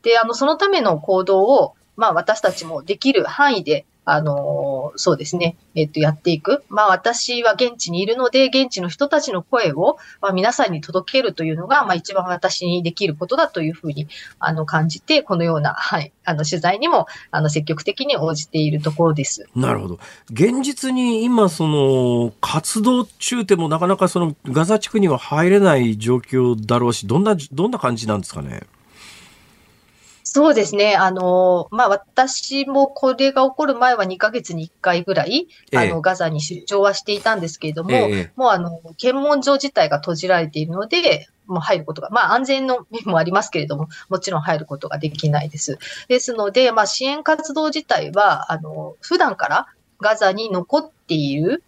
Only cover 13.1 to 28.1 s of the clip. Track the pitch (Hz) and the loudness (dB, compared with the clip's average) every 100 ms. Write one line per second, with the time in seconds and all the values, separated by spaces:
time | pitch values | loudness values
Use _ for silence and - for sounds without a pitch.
13.1 | 151 175 277 302 185 156 165 160 143 151 | -4 -4 0 0 0 -4 -6 -8 -8 -10
14.1 | - - _ - 160 151 160 160 - - | -14 -20 _ -4 -2 -2 0 0 -4 0
15.1 | 311 294 180 170 160 143 - - 180 - | 0 2 0 0 0 -2 -2 -4 -4 -6
16.1 | _ - 151 151 175 170 202 320 269 - | _ -6 -4 -2 -2 -2 0 2 2 0
17.1 | - - 156 156 151 151 156 - - 277 | -10 -6 -2 0 0 -4 -4 -4 -4 -2
18.1 | 226 156 151 - 156 151 151 160 151 165 | 0 -2 -4 -4 -2 0 0 -4 0 0
19.1 | 156 175 - - 120 127 110 98 87 - | 2 -4 -8 -8 -4 -2 -2 -6 -12 -16
20.1 | - - 117 202 254 269 277 262 254 247 | -20 -14 0 2 2 -4 -6 -4 0 0
21.1 | 220 240 233 196 160 160 151 135 131 123 | 0 2 4 4 2 0 2 4 4 2
22.1 | 120 117 - - 156 - 220 214 247 220 | 2 0 -4 -4 -2 -2 0 2 2 -2
23.1 | _ - 247 190 185 160 160 180 190 180 | _ -6 -4 2 2 2 0 0 2 2
24.1 | 180 170 147 - 131 170 214 - 220 190 | 2 -2 -4 -2 0 2 0 0 2 2
25.1 | 127 - 147 175 202 196 143 120 107 113 | 2 -2 0 4 6 6 4 2 0 0
26.1 | 123 - 131 123 113 107 120 120 113 101 | 0 0 2 2 0 0 2 2 -2 0
27.1 | 135 208 190 139 135 208 240 127 113 110 | 2 2 0 -4 -4 -4 -2 -4 -4 -2